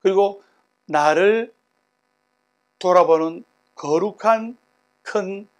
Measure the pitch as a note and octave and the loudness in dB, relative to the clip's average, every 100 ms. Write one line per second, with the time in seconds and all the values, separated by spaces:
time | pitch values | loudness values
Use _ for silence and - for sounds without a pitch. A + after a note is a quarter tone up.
0 | F#3+ F#3+ G3+ G3+ _ _ _ _ - D3+ | 0 0 -2 -4 _ _ _ _ -6 -2
1 | D3+ D#3 G3 A3+ A#3 _ _ _ _ _ | 0 2 2 0 -4 _ _ _ _ _
2 | _ _ _ _ _ _ _ _ F3+ F3+ | _ _ _ _ _ _ _ _ 2 4
3 | E3+ D#3+ D#3+ E3+ - _ _ - C#3+ D#3 | 4 2 0 -8 -20 _ _ -14 -4 -2
4 | G3+ G3 G#3+ A3+ A3+ B3 _ _ _ _ | -2 -4 0 0 -4 -16 _ _ _ _
5 | - G#3+ F#3+ G3 G#3+ | -8 -6 -6 -10 -16